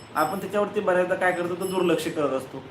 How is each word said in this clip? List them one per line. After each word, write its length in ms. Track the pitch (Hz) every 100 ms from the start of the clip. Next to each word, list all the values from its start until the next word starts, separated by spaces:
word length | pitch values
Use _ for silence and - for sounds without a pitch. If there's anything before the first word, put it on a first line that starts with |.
| -
आपण 240 | - 156 196
त्याच्यावरती 420 | - 208 202 214
बऱ्याचदा 340 | 190 180 180
काय 180 | 185 185
करतो 220 | 175 175
तर 120 | 180 185
दुर्लक्ष 420 | 185 175 156 160
करत 220 | 156 139
असतो. 320 | 131 131 135 -